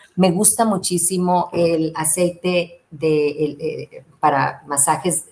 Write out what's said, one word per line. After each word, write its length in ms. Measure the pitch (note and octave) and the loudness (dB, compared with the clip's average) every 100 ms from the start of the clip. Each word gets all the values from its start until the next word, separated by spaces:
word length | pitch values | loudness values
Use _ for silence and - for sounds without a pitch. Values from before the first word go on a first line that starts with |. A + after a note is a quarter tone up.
| - | -8
me 160 | - F3+ | 0 2
gusta 340 | E3+ - - | 4 2 2
muchísimo 840 | A3+ F#3 - F3+ - F#3 F3+ F3+ - | 2 0 -2 -2 0 0 0 0 0
el 400 | E3+ E3+ E3 D#3+ D#3+ | 0 0 0 -2 -2
aceite 840 | D#3 F3+ F3 F3 F3+ F3 E3+ - _ | -2 0 0 -2 -2 0 -2 -8 _
de, 400 | D3 D#3 D3+ D3 | -4 0 2 0
el, 260 | D3 D3+ D3 | -2 -4 -4
eh, 440 | D#3+ C3 - D3 - _ | -8 -8 -12 -18 -20 _
para 420 | D3+ C#3 C#3+ - D3 | 0 2 -2 -6 -6
masajes, 580 | C#3+ - D3+ F#3 D#3 - | 0 0 0 -2 -4 -6